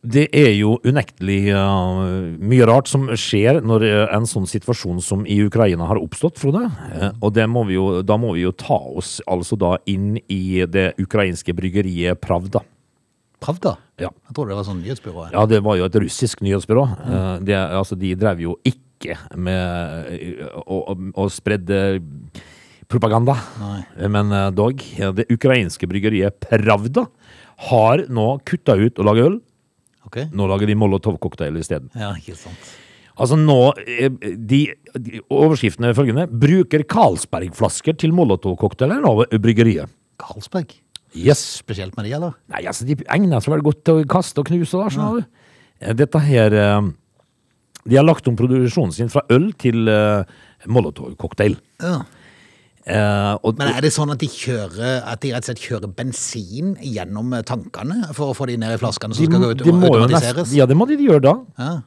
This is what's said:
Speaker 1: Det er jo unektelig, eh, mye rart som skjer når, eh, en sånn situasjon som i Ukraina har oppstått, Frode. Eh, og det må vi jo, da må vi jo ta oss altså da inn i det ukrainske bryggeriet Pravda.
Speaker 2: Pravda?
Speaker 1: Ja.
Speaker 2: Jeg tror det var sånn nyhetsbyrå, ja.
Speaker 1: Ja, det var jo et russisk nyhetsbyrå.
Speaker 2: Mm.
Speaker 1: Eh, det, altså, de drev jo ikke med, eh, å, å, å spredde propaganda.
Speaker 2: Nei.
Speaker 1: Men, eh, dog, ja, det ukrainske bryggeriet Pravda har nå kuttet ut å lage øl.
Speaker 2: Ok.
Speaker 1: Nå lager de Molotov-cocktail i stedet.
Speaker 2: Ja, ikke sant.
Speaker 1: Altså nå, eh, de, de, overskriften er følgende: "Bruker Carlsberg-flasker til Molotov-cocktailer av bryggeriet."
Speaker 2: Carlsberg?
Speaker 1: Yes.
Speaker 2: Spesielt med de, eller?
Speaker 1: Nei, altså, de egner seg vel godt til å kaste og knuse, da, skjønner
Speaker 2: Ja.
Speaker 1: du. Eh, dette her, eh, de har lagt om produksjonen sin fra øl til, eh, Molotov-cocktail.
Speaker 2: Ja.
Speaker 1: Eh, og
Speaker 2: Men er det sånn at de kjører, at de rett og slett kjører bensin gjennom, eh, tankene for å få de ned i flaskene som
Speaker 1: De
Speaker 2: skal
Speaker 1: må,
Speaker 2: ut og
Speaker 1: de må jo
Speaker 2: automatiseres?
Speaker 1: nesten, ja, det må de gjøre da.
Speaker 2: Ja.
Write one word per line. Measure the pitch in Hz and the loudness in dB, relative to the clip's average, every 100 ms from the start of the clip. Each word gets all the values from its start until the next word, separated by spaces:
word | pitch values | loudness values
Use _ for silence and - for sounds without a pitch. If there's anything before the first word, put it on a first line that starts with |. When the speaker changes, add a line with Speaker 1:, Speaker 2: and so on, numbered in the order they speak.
Speaker 1:
Det | 120 127 151 | 2 2 4
er | - 139 104 | 6 6 6
jo | 104 117 | 4 2
unektelig, | 120 139 - _ 95 98 101 | 2 0 -2 _ -2 0 2
eh, | 98 98 98 92 92 92 92 87 82 | 2 2 0 0 -2 -2 -4 -6 -6
mye | 98 127 113 | 2 6 8
rart | 123 127 | 6 4
som | 139 131 | -2 -2
skjer | 113 - 104 110 151 | -4 -2 2 4 2
når, | 110 110 | 2 2
eh, | 110 104 107 104 | 4 2 2 0
en | |
sånn | 117 110 92 | -2 -4 -4
situasjon | 107 - 120 95 87 | -6 -4 -6 -4 -6
som | - 98 98 | -4 -4 0
i | 101 | 0
Ukraina | 104 113 107 85 85 | 2 2 2 2 -2
har | 110 | -2
oppstått, | 80 - 165 - | -4 -4 -4 -2
Frode. | 139 175 240 117 - | -2 -2 -4 -8 -12
Eh, | - 98 110 | -6 -6 -2
og | 104 | 0
det | 107 110 | 2 2
må | 120 107 | 0 0
vi | |
jo, | 92 95 90 | 0 0 0
da | 98 107 | 0 0
må | 117 | 0
vi | 87 | -2
jo | 90 | -2
ta | - - 113 | -4 -4 -4
oss | 64 73 - - - | -2 -10 -10 -12 -6
altså | 90 87 107 | -6 -4 -2
da | 90 92 - | 0 -2 -4
inn | 95 101 110 - | -4 -2 -6 -6
i | 95 92 92 | -6 -2 -2
det | 90 95 92 - | 0 0 0 -2
ukrainske | 95 107 95 85 - | -2 0 0 -2 -6
bryggeriet | 87 92 98 95 87 87 87 | -4 -2 -2 -2 -2 -2 -4
Pravda. | - 87 95 113 - _ _ _ _ _ _ _ | -2 -4 -2 -6 -6 _ _ _ _ _ _ _
Speaker 2:
Pravda? | - 175 185 92 _ - | -8 -4 -4 -6 _ -12
Speaker 1:
Ja. | 90 _ _ | -12 _ _
Speaker 2:
Jeg | |
tror | 127 117 | -10 -6
det | 101 | -6
var | |
sånn | 98 95 | -8 -8
nyhetsbyrå, | 92 127 104 85 82 | -10 -12 -12 -14 -6
ja. | 87 | 2
Speaker 1:
Ja, | 110 | 4
det | 110 | 4
var | 104 95 | 4 0
jo | |
et | 90 | 2
russisk | 104 98 - 120 - | 0 0 -2 -4 -2
nyhetsbyrå. | 98 98 - 113 135 | -2 -2 2 2 2
Speaker 2:
Mm. | 101 123 | -4 -4
Speaker 1:
Eh, | 95 95 92 | -2 -2 -4
det, | 98 98 | -2 -2
altså, | 90 92 95 92 | 0 -4 -4 -4
de | 95 | -4
drev | 92 107 85 | 0 0 0
jo | 85 - | -6 -2
ikke | 135 - _ _ - 85 - - | -2 -2 _ _ -12 -12 -12 -8
med, | 90 92 90 87 85 82 73 | -4 -2 -4 -6 -8 -10 -12
eh, | 85 87 64 73 - | -12 -12 -14 -14 -16
å, | - 95 - | -8 -8 -6
å, | 95 92 | -10 -8
å | - 104 | -4 -4
spredde | - - 104 87 98 98 95 80 69 78 - - - _ _ - | -4 -4 -4 -2 0 0 -2 -6 -18 -20 -20 -20 -20 _ _ -4
propaganda. | 117 110 113 123 131 - 113 | 2 4 4 2 0 -4 -12
Speaker 2:
Nei. | 101 101 90 - 101 | -10 -10 -12 -6 -2
Speaker 1:
Men, | 104 104 | 0 2
eh, | 101 98 | 0 0
dog, | 95 113 135 - - | 2 0 -2 -12 -6
ja, | 98 | -4
det | 95 113 | -2 0
ukrainske | 117 135 127 87 - 90 | 2 4 2 0 -4 -6
bryggeriet | 98 104 107 98 - | -2 0 0 0 -2
Pravda | - 110 104 101 113 156 240 _ _ - - _ | 0 2 4 2 2 -2 -4 _ _ -20 -20 _
har | - 120 110 139 - | 0 4 4 2 0
nå | 120 110 135 | -2 -2 -2
kuttet | - 180 - 101 | -6 -2 2 4
ut | 113 - | 2 2
å | |
lage | 104 110 143 | 2 4 4
øl. | 220 _ _ _ _ _ _ - | 0 _ _ _ _ _ _ -14
Speaker 2:
Ok. | 120 156 | -10 -8
Speaker 1:
Nå | 101 95 | -2 0
lager | 98 107 | 0 0
de | |
Molotov-cocktail | 107 104 95 107 87 85 - 76 80 | 2 2 2 -2 -4 -8 -6 -6 -6
i | |
stedet. | 80 76 67 | -6 -8 -8
Speaker 2:
Ja, | 113 104 | -12 -10
ikke | 85 80 | -10 -14
sant. | 85 87 87 - - - _ _ - | -18 -18 -20 -20 -20 -20 _ _ -4
Speaker 1:
Altså | 123 156 | 2 4
nå, | 156 135 123 98 | 6 6 6 4
eh, | 98 120 135 | -8 0 0
de, | 127 104 98 107 135 139 - - 127 | -2 -10 -10 0 2 2 -6 -14 -12
de, | 117 110 - | -12 -14 -2
overskriften | 139 156 151 110 - | 2 4 4 0 0
er | 120 | 0
følgende: | 117 135 123 175 | 2 2 0 -2
"Bruker | 120 143 185 175 156 | 2 4 4 2 0
Carlsberg-flasker | 147 214 165 82 - - 90 - 98 - 151 160 | 0 2 2 2 -6 -8 -8 -2 -2 0 -4 0
til | 160 | 0
Molotov-cocktailer | 180 143 92 98 90 101 - 131 247 | 2 2 2 -2 -2 -2 0 -2 2
av | 233 107 120 | 2 2 2
bryggeriet." | 113 110 110 113 87 - _ _ - | 2 2 4 4 2 -6 _ _ -20
Speaker 2:
Carlsberg? | - 107 - 190 156 _ _ - _ | -18 -16 -10 -8 -10 _ _ -20 _
Speaker 1:
Yes. | 82 92 143 - - | -2 2 2 -2 -12
Speaker 2:
Spesielt | - 101 92 107 | -10 -10 -10 -10
med | 104 | -8
de, | 143 | -6
eller? | 170 - _ | -8 -10 _
Speaker 1:
Nei, | - | -10
altså, | 87 - 123 | -10 -8 -4
de | 143 - | -4 -2
egner | 165 196 131 | 0 2 0
seg | 139 | 0
vel | 156 | 0
godt | 147 - | 0 0
til | - 160 | 2 2
å | 147 | 2
kaste | 185 175 - | 0 0 -4
og | 139 | -2
knuse, | 175 165 | -2 0
da, | 180 208 | -2 -4
skjønner | 135 208 233 | -4 -2 -4
Speaker 2:
Ja. | |
Speaker 1:
du. | - _ _ _ _ _ | -6 _ _ _ _ _
Eh, | - | -6
dette | 113 143 156 | 0 2 2
her, | 147 127 107 | 4 4 6
eh, | 104 101 104 101 - _ _ _ _ _ _ _ - - | 4 4 2 0 -6 _ _ _ _ _ _ _ -16 4
de | 131 | 6
har | 156 | 6
lagt | 156 127 | 4 0
om | 113 | 0
produksjonen | 123 127 127 170 104 | 2 2 2 0 -2
sin | 82 117 | -2 -2
fra | 143 - | -2 4
øl | 123 196 | 2 2
til, | - 127 113 110 | -2 0 2 2
eh, | 107 107 104 95 - _ _ - | 2 2 0 -2 -12 _ _ -6
Molotov-cocktail. | 120 90 - - - - - 104 135 _ _ | -4 -4 -10 -16 -12 -10 -2 -2 -4 _ _
Speaker 2:
Ja. | 170 156 - _ - _ _ _ _ _ - | -6 -6 -8 _ -20 _ _ _ _ _ -4
Speaker 1:
Eh, | 98 104 101 101 104 | -2 0 0 -2 -2
og | 110 117 | -4 -2
Speaker 2:
Men | 139 123 | -2 0
er | |
det | 151 | -2
sånn | 151 147 | 0 -4
at | 143 | -4
de | 151 | -6
kjører, | - 127 120 95 90 120 131 110 | -8 -6 -6 -8 -6 -4 -4 -6
at | 113 | -8
de | 139 | -6
rett | 120 | -6
og | 127 | -8
slett | 117 | -12
kjører | - 110 101 | -8 -8 -8
bensin | 95 127 117 - 110 92 113 185 190 | -8 -10 -8 -10 -10 -10 -6 -6 -6
gjennom, | 143 104 90 104 120 123 | -8 -8 -8 -8 -6 -6
eh, | |
tankene | 107 123 - 85 123 214 170 | -6 -8 -8 -10 -6 -4 -6
for | 147 143 | -4 -6
å | 127 | -4
få | 135 | -6
de | 120 | -4
ned | 110 | -4
i | 113 | -2
flaskene | 113 - 107 | -4 -4 -8
som | 117 | -2
Speaker 1:
De | 160 | 2
Speaker 2:
skal | 175 | 4
Speaker 1:
må, | 185 | 2
Speaker 2:
ut | 123 | 2
og | 147 | 4
Speaker 1:
de | |
må | 175 180 | 6 6
jo | 120 | 6
Speaker 2:
automatiseres? | 120 160 120 127 151 | 6 4 2 -2 0
Speaker 1:
nesten, | 143 | 4
ja, | 127 | 6
det | 147 | 6
må | 247 | 4
de | 302 | 2
gjøre | 285 151 | 6 6
da. | 135 220 233 - | 6 2 -4 -10
Speaker 2:
Ja. | 131 170 | -8 -8